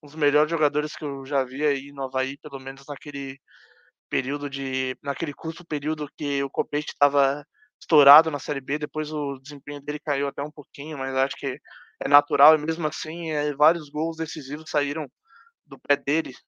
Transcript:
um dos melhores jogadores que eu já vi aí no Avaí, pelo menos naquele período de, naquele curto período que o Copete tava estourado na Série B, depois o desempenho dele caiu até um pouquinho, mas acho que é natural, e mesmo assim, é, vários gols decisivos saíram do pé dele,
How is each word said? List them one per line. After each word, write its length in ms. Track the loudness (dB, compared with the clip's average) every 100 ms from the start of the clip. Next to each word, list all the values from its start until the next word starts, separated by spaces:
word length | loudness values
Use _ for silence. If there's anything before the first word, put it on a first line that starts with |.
um 40 | -14
dos 100 | 0
melhores 340 | 4 4 2
jogadores 460 | 2 2 2 -4 -6
que 80 |
eu 220 | -6 -6 -2
já 180 | -2
vi 180 | -2 0
aí 300 | 0 0 -4
no 120 | -6
Avaí, 340 | -4 -2 -4 -6
pelo 200 | -10 -10
menos 280 | -10 -14 -12
naquele 500 | -12 -10 -8 -8 -10 _ -20 -20 _ _ _ _
período 400 | -4 -2 -4 -4
de, 460 | -6 -6 -4 -4 -6
naquele 300 | -6 -4 -4
curto 320 | -6 -8 -10
período 460 | -6 -4 -2 -4 -6 _
que 260 | -4 -2
o 80 | -2
Copete 420 | -2 -2 -2 -6 2
tava 480 | 2 4 2 0 -8 _ _ _
estourado 480 | 2 6 10 10 8
na 120 | -2
Série 200 | -4 -6
B, 160 | -4 -4
depois 360 | -4 -4 -4
o 260 | -2 -4 -4
desempenho 420 | -10 -14 -10 -10
dele 200 | -8 -8
caiu 260 | -4 -2 -2
até 160 | -4
um 80 | -8
pouquinho, 480 | -8 -16 -12 -10 -6
mas 160 | -4
acho 220 | 0 0 -2
que 220 | -8 -8 -12 -20 -20 _
é 60 | 4
natural, 480 | 4 6 6 6 6
e 20 |
mesmo 280 | 2 -4 -4
assim, 420 | -6 -10 -8 -4
é, 240 | -2 -4
vários 340 | 2 2 2 -4
gols 280 | -6 -6 -4
decisivos 520 | -8 -8 -10 -10 -4
saíram 400 | -2 -2 -4 -8 _ _ -20 -20 _
do 140 | _ -18
pé 180 | -2 -2
dele, 380 | 0 -2 -2 -10